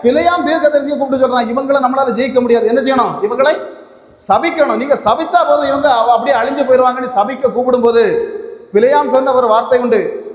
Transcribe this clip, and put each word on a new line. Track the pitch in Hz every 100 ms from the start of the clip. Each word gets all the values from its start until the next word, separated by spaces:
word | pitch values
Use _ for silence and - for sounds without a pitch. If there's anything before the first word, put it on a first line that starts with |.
பிலேயாம் | 233 285 339 359 339
தீர்க்கதரிசியை | 320 302 294 269 277
கூப்பிட்டு | 269 262 254
சொல்றான், | 247
"இவங்களை | 226 240 269 277
நம்மளால | 254 269 269
ஜெயிக்க | 214 262 262
முடியாது, | 240 233 214
என்ன | 247
செய்யணும்? | 254 262 208 151 208
இவங்களை | 254 277 330 - - - - - - -
சபிக்கணும். | 202 330 330 277 226
நீங்க | 269
சபிச்சா | 277 208 269 320 349 294
போதும், | 294 277
இவங்க | 277 285
அவ-, | 240 233
அப்படியே | 226 277 254
அழிஞ்சு | 233 277 262
போயிருவாங்கன்னு" | 254 254 247 247 202
சபிக்க | 214 269 269 226
கூப்பிடும்போது | 254 247 233 233 214 156 - - - - -
பிலேயாம் | 196 240 294 285
சொன்ன | 262 269
ஒரு | 254 247
வார்த்தை | 214 240 247
உண்டு | 240 214 160 - -